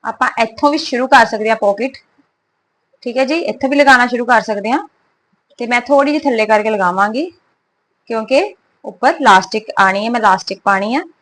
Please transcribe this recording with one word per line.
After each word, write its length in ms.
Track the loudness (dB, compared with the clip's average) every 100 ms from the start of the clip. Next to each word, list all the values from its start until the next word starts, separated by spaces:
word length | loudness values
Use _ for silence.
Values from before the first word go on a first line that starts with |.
ਆਪਾਂ 260 | -10 -4 -4 -2
ਇੱਥੋਂ 300 | -6 -2 -2
ਵੀ 60 | -2
ਸ਼ੁਰੂ 280 | -4 -6 2
ਕਰ 180 | 4 4
ਸਕਦੇ 240 | 0 -2
ਹਾਂ 60 | 0
ਪਾਕਟ, 420 | 0 -2 -6 -8 _ _ _ _ _ _ _ _ _ _
ਠੀਕ 140 | -8 -4
ਹੈ 80 | -2
ਜੀ, 140 | -2
ਇੱਥੋਂ 260 | -4 -4 -2
ਵੀ 60 | 2
ਲਗਾਉਣਾ 320 | 6 6 4
ਸ਼ੁਰੂ 180 | -2 0
ਕਰ 160 | 0
ਸਕਦੇ 300 | 0 -6 -4
ਹਾਂ। 160 | -4 -6 _ _ _ _ _ _ _
ਤੇ 80 | -4
ਮੈਂ 120 | -4
ਥੋੜੀ 300 | 2 2 2
ਜਿਹੀ 80 | 0
ਥੱਲੇ 240 | 0 0 2
ਕਰਕੇ 240 | 2 0
ਲਗਾਵਾਂਗੀ 600 | 0 -2 0 -2 -2 -8 _ _ _ _ _ _ _ _
ਕਿਉਂਕਿ 340 | -8 0 0 0 -8 _ _ -18
ਉੱਪਰ 340 | -2 -2 2
ਲਾਸਟਿਕ 440 | 4 4 2 -8 -6 0
ਆਣੀ 260 | 0 0 -4
ਹੈ, 40 |
ਮੈਂ 120 | 0
ਲਾਸਟਿਕ 380 | 0 0 -4 -6
ਪਾਣੀ 320 | -2 0 -2 -4
ਆ। 60 | -6 _